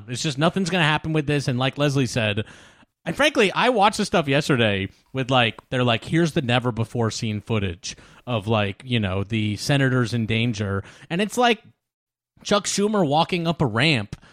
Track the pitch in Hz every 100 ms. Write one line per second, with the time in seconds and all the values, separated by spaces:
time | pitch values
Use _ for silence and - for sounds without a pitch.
0 | 101 123 160 131 165 190 170 180 151 151
1 | 156 156 139 147 135 123 131 143 147 139
2 | 127 127 107 104 - - - _ _ _
3 | 160 160 294 277 196 156 226 240 208 -
4 | 202 190 147 139 - 131 113 98 95 -
5 | _ 131 123 131 113 - - 127 123 113
6 | - 165 170 170 120 123 123 113 110 123
7 | 113 - 113 107 - 110 98 92 - -
8 | - - - 120 101 113 101 - 131 120
9 | 101 95 98 113 107 101 - 143 135 127
10 | 113 120 110 110 120 104 101 98 - -
11 | - 170 208 247 240 220 - _ _ _
12 | _ _ _ _ - 208 - - 202 214
13 | 151 147 170 180 165 170 139 110 156 131
14 | 101 - -